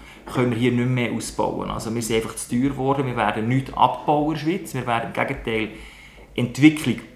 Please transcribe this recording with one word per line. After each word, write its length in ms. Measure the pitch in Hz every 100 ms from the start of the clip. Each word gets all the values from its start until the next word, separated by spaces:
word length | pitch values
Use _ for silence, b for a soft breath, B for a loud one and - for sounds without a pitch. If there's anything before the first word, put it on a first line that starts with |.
| B B -
können 180 | - 123
wir 80 | 110
hier 140 | 123
nicht 160 | 120 123
mehr 240 | 127 117
ausbauen. 580 | 113 - - 95 85 95
Also 240 | 107 117
wir 80 | 113
sind 140 | 110 113
einfach 180 | 110
zu 160 | - -
teuer 200 | 120 139
geworden, 360 | 131 131 139 127
wir 100 | 117
werden 300 | 107 107 110
nichts 260 | 131 131 -
abbauen 580 | 120 117 - 147 147
in 0 |
der 60 | 160
Schweiz, 340 | 151 190 -
wir 120 | 131 123
werden 260 | 117 -
im 120 | - 120
Gegenteil 420 | 135 - 113 107 B B B B B B
Entwicklung 600 | - 120 120 151 151 - 110 -